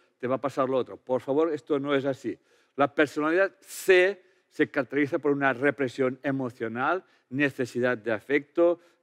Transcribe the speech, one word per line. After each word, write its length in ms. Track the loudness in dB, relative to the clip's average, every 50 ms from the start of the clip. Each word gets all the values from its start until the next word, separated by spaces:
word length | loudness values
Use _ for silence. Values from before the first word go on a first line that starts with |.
| _ _ _
te 100 | _ -4
va 80 | -4 -4
a 60 | -2
pasar 260 | -4 -4 -2 -2 -2
lo 100 | 0 0
otro. 200 | -2 -2 -4 -10
Por 240 | -16 _ -4 -4 -4
favor, 320 | -2 -2 0 0 0 0 -2
esto 260 | -6 -4 -4 -2 -2
no 140 | 0 0 0
es 120 | 0 0
así. 320 | -2 -4 -4 -6 -8 -8 -8 _ _ _ _ _ _ _
La 180 | 0 0 0 2
personalidad 640 | 0 0 0 0 -2 -2 0 2 2 0 0 -2 _
C 600 | _ -18 -16 -4 2 6 6 6 6 4 0 -4 _ _ _ _ _ _
se 220 | _ -2 -2 0
caracteriza 480 | 0 -4 -4 -2 -2 -2 0 0 -2 -2
por 120 | 0 0
una 220 | 0 2 0 0 0
represión 680 | 2 0 0 0 0 -4 -4 -2 0 -2 -2 -2 -4 -4
emocional, 800 | -4 -4 -2 -4 -6 -6 -6 -8 -6 -4 -4 -2 -2 -2 -4 -6 _ _ _ _ _
necesidad 680 | -2 0 0 0 0 -2 -6 -4 -2 -2 0 0 0 -2
de 120 | -2 -4
afecto, 680 | -4 -4 -2 -2 -2 -2 -2 -2 _ 4 4 4 4 0 _ _ _ _